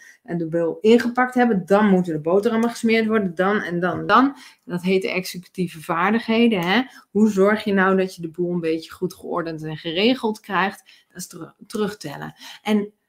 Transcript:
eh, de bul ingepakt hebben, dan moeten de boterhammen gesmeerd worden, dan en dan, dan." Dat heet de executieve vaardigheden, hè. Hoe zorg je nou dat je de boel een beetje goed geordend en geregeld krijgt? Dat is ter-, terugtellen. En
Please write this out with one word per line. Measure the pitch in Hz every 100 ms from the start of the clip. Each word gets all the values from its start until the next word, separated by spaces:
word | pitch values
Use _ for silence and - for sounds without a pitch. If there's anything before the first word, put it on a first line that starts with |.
| - _
eh, | - 170
de | 160
bul | 170 165 -
ingepakt | 214 240 240 247 247
hebben, | 247 240 196 160
dan | 202 214
moeten | 185 180
de | 156
boterhammen | 156 196 226 226 233
gesmeerd | - 226 226 220
worden, | 220 190 165
dan | 185 208
en | 160 175
dan, | 180 160 160
dan." | 220 277 - - _ -
Dat | 175
heet | 180 190
de | 190
executieve | 185 185 180 - - 170 160
vaardigheden, | 156 165 190 226 - 226 233 196
hè. | 170 214 254 - _
Hoe | 196 214
zorg | 190 202 214
je | 214
nou | 196 190 190
dat | 190 175
je |
de | 165
boel | 160 175
een | 175
beetje | 160 160 160
goed | - 180
geordend | - - 175 165 156
en | 156 151
geregeld | 170 165 226 254 220 214
krijgt? | - 185 196 - _ _ _
Dat | 180
is | -
ter-, | 170 143 _ -
terugtellen. | 214 202 - 147 151 156 - - -
En | 214 214 208 _